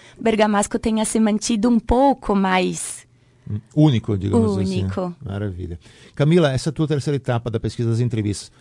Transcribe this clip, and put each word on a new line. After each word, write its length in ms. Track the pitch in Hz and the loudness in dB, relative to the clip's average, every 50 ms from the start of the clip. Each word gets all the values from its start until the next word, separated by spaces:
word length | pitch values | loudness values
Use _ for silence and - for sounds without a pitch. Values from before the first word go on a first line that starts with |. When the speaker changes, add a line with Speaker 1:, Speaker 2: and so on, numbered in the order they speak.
| - - - - | -14 -20 -10 -4
Speaker 1:
bergamasco 580 | - 226 220 208 214 214 208 202 208 - - | -2 0 2 2 2 2 2 0 0 0 -2
tenha 280 | 220 - 240 220 214 220 | -2 -2 0 0 0 -2
se 120 | - - | 0 0
mantido 520 | 220 220 214 208 208 - - 233 208 196 247 | 2 2 2 0 0 -2 -2 -2 0 2 2
um 100 | 240 220 | 2 0
pouco 560 | - - 226 247 277 277 262 - - - 202 | 0 0 2 4 4 4 2 0 0 0 0
mais 720 | 196 196 190 185 185 180 185 170 160 - - - - - _ _ _ _ _ _ _ - - 104 104 - _ - | 2 2 2 2 2 0 0 -2 -6 -8 -12 -12 -16 -20 _ _ _ _ _ _ _ -12 -10 -10 -10 -10 _ 2
Speaker 2:
Único, 400 | 127 151 156 127 107 - - 104 | 4 4 4 4 2 -2 -2 -4
digamos 400 | 95 90 98 - 233 220 - - | -2 -2 0 2 2 2 2 0
assim. 240 | - - 190 190 - | 0 -2 -2 -2 -2
Speaker 1:
Único. 340 | - - - - 185 180 175 - - | -2 -4 -4 -4 -6 -6 -8 -10 -12
Speaker 2:
Maravilha. 540 | - 98 101 104 101 90 87 92 82 85 - _ - - - - - - | -10 -8 -6 -6 -6 -6 -8 -10 -10 -10 -12 _ -20 -20 -20 -20 -8 -2
Camila, 380 | - 139 151 170 180 165 139 | 0 2 4 4 4 4 4
essa 200 | 131 127 - 165 | 2 0 -2 -4
tua 160 | 131 - 160 | -2 -2 -2
terceira 280 | 143 156 139 - 156 143 | 0 0 -2 -2 -2 -4
etapa 340 | 131 - - 120 117 - 120 | -2 -2 -2 -2 -2 -2 -4
da 100 | 110 113 | -6 -4
pesquisa 300 | - 110 - - 120 113 | -4 -4 -4 -2 -2 0
das 100 | 113 110 | 0 0
entrevistas, 520 | 123 120 - 110 104 104 95 - - - _ _ | 0 -2 -2 -2 -2 -2 -4 -6 -8 -18 _ _